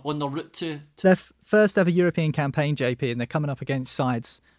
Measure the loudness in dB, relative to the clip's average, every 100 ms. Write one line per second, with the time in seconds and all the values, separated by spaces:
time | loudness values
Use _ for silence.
0 | -6 -4 -4 -6 -10 -8 -8 -8 -14 0
1 | 2 2 0 _ 0 4 4 4 2 4
2 | 2 2 0 0 -2 0 0 0 -2 -2
3 | -4 -4 -4 -2 -4 -4 -4 -4 0 0
4 | 0 0 -2 -6 -10